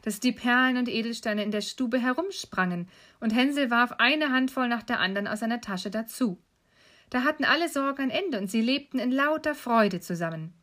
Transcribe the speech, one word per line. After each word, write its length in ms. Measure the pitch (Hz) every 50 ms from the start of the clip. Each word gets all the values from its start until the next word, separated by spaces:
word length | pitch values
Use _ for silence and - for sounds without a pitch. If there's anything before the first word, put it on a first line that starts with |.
dass 180 | - 226 208 -
die 120 | - 254
Perlen 460 | 226 - - 247 240 247 254 254 254
und 120 | 247 247 240
Edelsteine 540 | - 226 220 233 233 - - 226 208 208 208
in 80 | 214
der 100 | 208 208
Stube 380 | 208 - - - 262 233 233 262
herumsprangen, 880 | 240 254 254 311 349 403 381 - - - - - 185 180 180 175 175 - - - - - _ _
und 160 | - 226 214
Hänsel 340 | 247 254 277 285 285 277 240
warf 240 | 240 233 247 233 - -
eine 320 | 226 247 294 311 311 285
Handvoll 360 | 254 262 262 262 - 262 254
nach 160 | 240 233 226 -
der 160 | - 247 -
andern 280 | - 185 196 202 208
aus 140 | - 208 214
seiner 200 | 233 226 233 226
Tasche 300 | - - 196 180 - 208
dazu. 500 | 190 220 226 226 - - 254 220 180 - _ _ _ _ _ _ _ _ _ _ _ _ _ _
Da 140 | - 254 247
hatten 220 | 294 311 - 269
alle 240 | - 254 302 339 330
Sorgen 340 | - 277 269 277 269 277 277
ein 60 | 262
Ende, 300 | - 302 392 381 269 202
und 100 | 196 190
sie 120 | - 226
lebten 380 | 220 240 269 277 285 _ - 254
in 120 | 247 254
lauter 420 | 254 269 277 294 311 311 311 311 294
Freude 460 | 294 - 247 233 226 214 202 185 170
zusammen. 540 | - - 180 165 170 165 160 160 160 165 - _